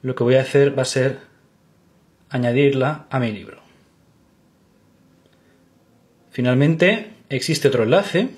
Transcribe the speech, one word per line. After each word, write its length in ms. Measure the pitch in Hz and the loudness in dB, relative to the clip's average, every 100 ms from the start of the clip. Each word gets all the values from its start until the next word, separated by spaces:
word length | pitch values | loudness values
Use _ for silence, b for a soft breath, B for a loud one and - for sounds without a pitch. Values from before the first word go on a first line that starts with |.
lo 100 | 131 | -6
que 100 | 127 | -2
voy 120 | 123 131 | 2 2
a 60 | |
hacer 360 | 131 139 139 139 | 2 2 2 0
va 60 | |
a 20 | 127 | -4
ser 320 | 135 131 127 - _ _ _ _ _ _ _ _ _ _ | -2 -2 -4 -16 _ _ _ _ _ _ _ _ _ _
añadirla 760 | 131 123 123 139 135 131 151 - | -4 -2 2 2 2 -2 -4 -6
a 80 | 131 | -4
mi 140 | 117 | -4
libro. 260 | 104 82 - _ _ _ _ _ _ _ _ _ _ _ _ _ _ _ _ _ b b b b _ _ _ _ _ _ | -6 -14 -20 _ _ _ _ _ _ _ _ _ _ _ _ _ _ _ _ _ b b b b _ _ _ _ _ _
Finalmente, 840 | - 123 127 147 160 180 220 - - _ | -4 0 2 2 4 2 0 -6 -20 _
existe 400 | 131 - 156 139 | -8 -4 0 0
otro 160 | 135 113 | 0 2
enlace 440 | 175 196 170 254 | 2 2 -2 -4